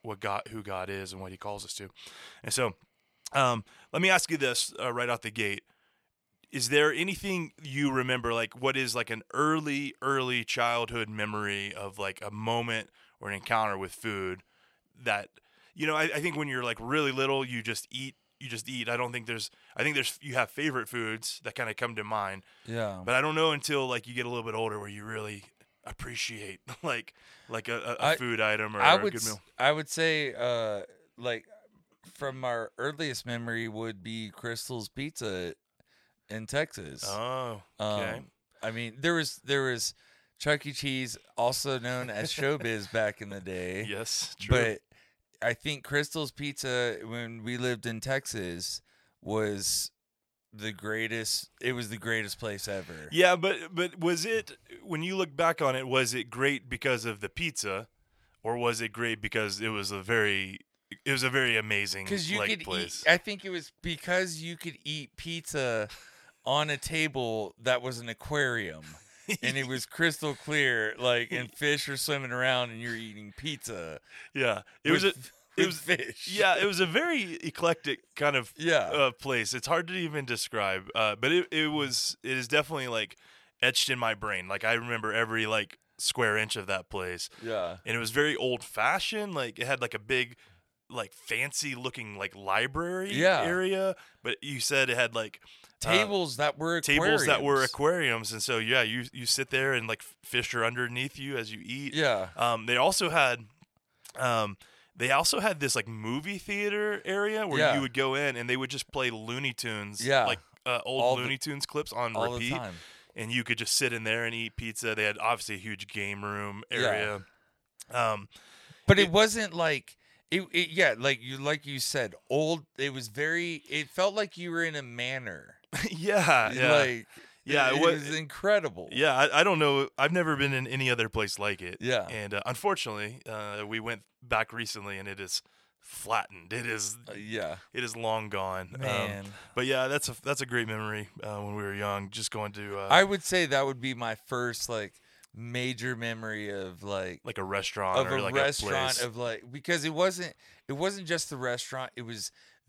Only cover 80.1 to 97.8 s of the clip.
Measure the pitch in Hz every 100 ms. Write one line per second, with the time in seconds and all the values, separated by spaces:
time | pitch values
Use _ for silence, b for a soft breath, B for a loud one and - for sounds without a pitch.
80.1 | 147 127 113 - 110 98 95 95 113 107
81.1 | 101 131 175 - 156 151 151 139 120 -
82.1 | - 131 131 117 147 147 151 127 113 101
83.1 | - b b b _ 127 127 - 123 113
84.1 | 104 107 95 92 98 110 117 120 113 107
85.1 | 110 113 113 110 110 98 - _ - -
86.1 | - 113 107 107 110 95 95 - 98 92
87.1 | 87 - - 113 107 87 90 113 117 110
88.1 | 123 151 - 127 120 - - 120 185 -
89.1 | 214 208 156 120 104 120 131 120 107 104
90.1 | 127 120 120 b b b _ _ 123 104
91.1 | - - 117 139 - 147 123 127 127 107
92.1 | 101 98 98 98 101 131 143 175 185 196
93.1 | 127 180 131 139 180 190 190 190 - B
94.1 | B 120 - 143 131 - 139 131 120 117
95.1 | 117 107 - B B B B - 190 208
96.1 | 196 160 123 147 147 165 170 151 143 170
97.1 | 156 151 127 143 139 127 -